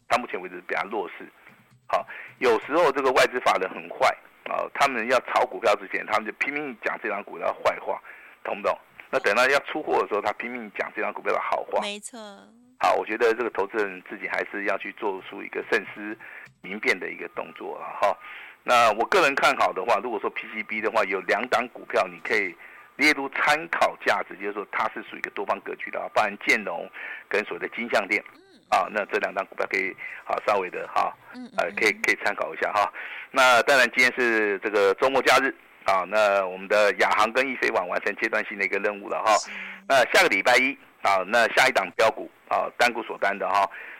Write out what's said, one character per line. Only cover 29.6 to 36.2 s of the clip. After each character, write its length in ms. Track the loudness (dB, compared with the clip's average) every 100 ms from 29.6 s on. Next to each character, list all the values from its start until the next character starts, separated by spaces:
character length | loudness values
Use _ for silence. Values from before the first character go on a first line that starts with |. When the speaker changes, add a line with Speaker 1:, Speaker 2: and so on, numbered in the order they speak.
| -4
Speaker 1:
可 80 | -2
以 140 | -4 -6 -12 -12 -6
啊 120 | -2 0
稍 100 | 0
微 100 | 0
的 180 | -6 -4
哈， 260 | -2 -2 -4 -16 -18
Speaker 2:
嗯， 80 | -8
嗯， 60 | -4
Speaker 1:
呃， 140 | -4
可 140 | 0 0
以， 40 |
Speaker 2:
嗯。 120 | 0
Speaker 1:
可 80 | 0
以 40 | 0
参 100 | -2 -4
考 180 | -6
一 40 | -4
下 140 | -2
哈。 200 | 0 0 -4 -14 -14 -2
那 300 | 4 8 8
当 140 | 6 6
然 120 | 6 4
今 80 |
天 100 | 2 4
是 400 | 2 2 2 0
这 100 | 0
个 240 | 4 4 4
周 140 | 2
末 120 | 4
假 160 | 4 4
日 140 | 4 -4 -14 -6 0
啊， 200 | 0 2
那 380 | 4